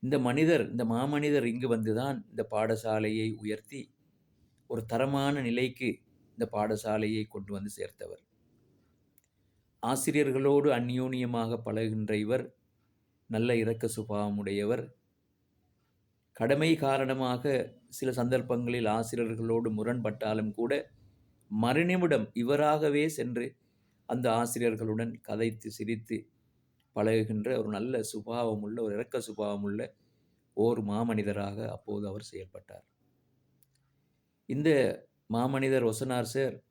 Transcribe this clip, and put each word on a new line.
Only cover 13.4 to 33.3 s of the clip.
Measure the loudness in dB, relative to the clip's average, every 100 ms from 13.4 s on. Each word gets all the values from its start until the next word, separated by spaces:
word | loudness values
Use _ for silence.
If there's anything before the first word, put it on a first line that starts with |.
| 2 2
இரக்க | 2 0 -4
சுபாவமுடையவர். | -4 -4 -2 -2 -2 -2 -2 0 -2 -4 _ _ _ _ _ _ _ _ _ _ _ _ _ _ -4
கடமை | 2 4 4 4
காரணமாக | 2 2 0 0 0 0 0 0 -2 -8 _
சில | -6 -4
சந்தர்ப்பங்களில் | 0 2 0 0 -2 0 0 0
ஆசிரியர்களோடு | 0 -2 -2 -2 -2 0 0 0
முரண்பட்டாலும் | -2 -2 0 -2 -2 -2 0 -2
கூட, | -2 0 -2 -4 _ -20 _ _ _ _
மறுநிமிடம் | 0 2 4 4 4 4 2 0
இவராகவே | -2 0 4 4 4 2 2 0
சென்று | 0 -4 -4 -6 -10 _ _ _ _ _
அந்த | -2 2
ஆசிரியர்களுடன் | 2 0 0 0 0 -2 -2 -4 -6
கதைத்து | -8 -2 -2 -2 -12
சிரித்து | -10 -6 -6 -4 -8 -8 _ _ _ _ _ _ 0
பழகுகின்ற | 2 2 2 -2 -2 -2
ஒரு | -2
நல்ல | -2 -2 -2
சுபாவமுள்ள, | -4 -8 -6 -2 -2 -2 -4 -4
ஒரு | -4
இரக்க | -4 -4 -6 -6
சுபாவமுள்ள | -6 -4 -2 -4 -4 -6 -12 _ _ _ _ _ 2
ஓர் | 2 2
மாமனிதராக | 0 -2 0 0 0 -2 -4 -6 -8
அப்போது | -8 -8 -6 -6
அவர் | -8 -12
செயல்பட்டார். | -14 -14 -18 -20 -20 _ _ _ _ _